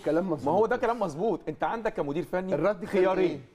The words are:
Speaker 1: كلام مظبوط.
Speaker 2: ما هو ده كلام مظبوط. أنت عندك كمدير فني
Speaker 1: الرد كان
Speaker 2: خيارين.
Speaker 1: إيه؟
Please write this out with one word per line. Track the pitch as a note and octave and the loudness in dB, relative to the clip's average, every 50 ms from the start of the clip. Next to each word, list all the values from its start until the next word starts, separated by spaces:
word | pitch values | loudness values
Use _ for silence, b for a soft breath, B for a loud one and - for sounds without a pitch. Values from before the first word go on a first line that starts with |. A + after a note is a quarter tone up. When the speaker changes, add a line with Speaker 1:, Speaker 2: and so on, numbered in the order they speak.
| - | -2
Speaker 1:
كلام | - D3+ E3 F#3+ F#3+ | 0 0 0 2 0
مظبوط. | D#3 C#3 B2+ C#3+ E3 | -2 -2 0 2 4
Speaker 2:
ما | G3 | 4
هو | A3+ | 4
ده | A3 B3 | 2 2
كلام | A#3+ B3 A3+ A#3+ B3 | 0 2 0 0 0
مظبوط. | G3+ F3 C#3 D3+ G3 A3+ F3+ D3 - E3 | -2 -4 -2 -2 0 0 0 -2 -4 -6
أنت | D3+ - D#3+ | -6 -2 -2
عندك | D#3+ G3+ A3+ G#3+ A3 - | -2 -2 -2 -4 -4 -2
كمدير | - D#3+ C#3+ C#3+ F3 D#3 | -2 -4 -2 -2 -4 -4
فني | - - F3+ F#3 F#3 F#3+ | -2 -4 -4 -2 -2 -2
Speaker 1:
الرد | F3+ D#3 G3 G#3 F3 | 0 2 2 0 0
كان | G3 | -4
Speaker 2:
خيارين. | - - F#3+ F3+ F#3 F#3+ F#3 F#3 E3 | -2 2 2 4 4 4 4 2 2
Speaker 1:
إيه؟ | D3+ C#3 B2+ - | 0 -2 -10 -8